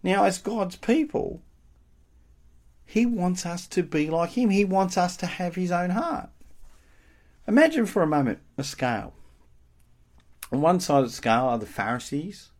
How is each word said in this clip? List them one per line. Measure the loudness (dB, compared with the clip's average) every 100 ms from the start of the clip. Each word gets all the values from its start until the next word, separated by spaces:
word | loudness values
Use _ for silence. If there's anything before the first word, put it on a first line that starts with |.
Now, | 2 4 4
as | 2
God's | -6 -4 -4 -4
people, | 0 2 2 -2 -4 -8 -16 _ _ _ _ _ _ _ _ _ -20 -20 -20 _ -4
he | 0
wants | 2 2 0 -2 -6
us | -8 -4
to | -2
be | 0 0 0
like | 0 0
him. | 2 2
He | 2
wants | 2 2 2 2
us | 0 -2
to | -8
have | -4 -6 -2
his | -2
own | -2 0
heart. | -2 -2 -6 -10 -20 -20 -20 -20 -20 _ -20 -20 _ _ _ 2
Imagine | 4 4 4 0
for | 2
a | 2
moment | 2 0 -2 -10 -10
a |
scale. | -8 -4 -2 -2 -6 -16 -20 _ _ -20 _ _ _ _ _ _ _ -20 -6
On | 0
one | 2 2
side | 2 2
of | 2
the | -2
scale | 0 2 2
are | -2
the | -4
Pharisees | -6 -4 -4 -4 -6 -6 -14 -20